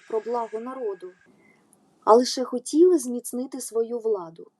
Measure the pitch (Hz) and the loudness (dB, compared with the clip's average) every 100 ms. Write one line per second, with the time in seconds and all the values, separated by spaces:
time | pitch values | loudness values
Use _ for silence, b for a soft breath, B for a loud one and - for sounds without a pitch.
0 | _ 220 214 240 226 220 240 262 233 190 | _ -6 -4 -6 -6 -8 -10 -8 -8 -8
1 | 185 180 _ b b b b _ _ _ | -14 -20 _ b b b b _ _ _
2 | - 226 254 - 247 247 - 294 370 339 | 6 6 6 -4 -4 -6 -2 6 6 6
3 | 247 240 - 247 262 269 - 220 233 240 | 0 -8 -8 -8 -8 -10 -6 -4 -2 -2
4 | 220 202 165 165 - _ | -2 -2 -4 -16 -20 _